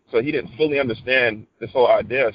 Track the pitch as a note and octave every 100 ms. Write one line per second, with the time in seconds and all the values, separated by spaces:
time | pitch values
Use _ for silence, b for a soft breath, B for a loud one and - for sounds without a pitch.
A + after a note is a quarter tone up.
0 | _ A#2+ C#3 D3 - A2+ D3+ C#3 C3+ G#2+
1 | B2 C3 A#2+ G#2+ - _ A2+ C3+ A#2 A2
2 | G2+ B2+ A#2